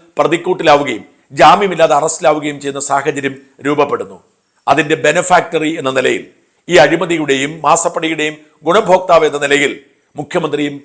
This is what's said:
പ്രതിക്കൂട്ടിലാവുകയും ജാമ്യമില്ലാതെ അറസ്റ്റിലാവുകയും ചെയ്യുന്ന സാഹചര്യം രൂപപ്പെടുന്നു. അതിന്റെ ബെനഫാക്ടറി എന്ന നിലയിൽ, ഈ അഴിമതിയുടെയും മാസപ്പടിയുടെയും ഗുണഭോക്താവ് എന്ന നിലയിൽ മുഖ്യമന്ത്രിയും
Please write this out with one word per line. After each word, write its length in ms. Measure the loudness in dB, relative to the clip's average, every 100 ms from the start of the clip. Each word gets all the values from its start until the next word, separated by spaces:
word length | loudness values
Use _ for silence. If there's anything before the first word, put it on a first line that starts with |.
| _ -2
പ്രതിക്കൂട്ടിലാവുകയും 880 | 0 0 -2 -2 2 2 2 -8 -12 _ _ 4
ജാമ്യമില്ലാതെ 540 | 4 4 2 0 2 2
അറസ്റ്റിലാവുകയും 600 | 0 0 0 0 -4 -8
ചെയ്യുന്ന 200 | -8 -8 -4
സാഹചര്യം 440 | -2 -2 -4 -6 -8 _ _ -4
രൂപപ്പെടുന്നു. 520 | 0 0 -2 -6 -14 _ _ _ _ 0
അതിന്റെ 260 | 0 0 0
ബെനഫാക്ടറി 680 | 0 0 2 0 0 -4 -4 -4
എന്ന 120 | -4 -2
നിലയിൽ, 240 | -2 -2 -8 _ _ _ 0
ഈ 40 | 4
അഴിമതിയുടെയും 680 | 4 2 -2 -4 -2 -2 -2 -2 0
മാസപ്പടിയുടെയും 720 | 2 0 -4 -6 -4 -6 -6 _ _ 0
ഗുണഭോക്താവ് 580 | 0 2 0 4 4 4
എന്ന 100 | 0 0
നിലയിൽ 280 | 2 0 -4 _ _ _ -14
മുഖ്യമന്ത്രിയും 540 | -6 -4 -4 -4 -4 -6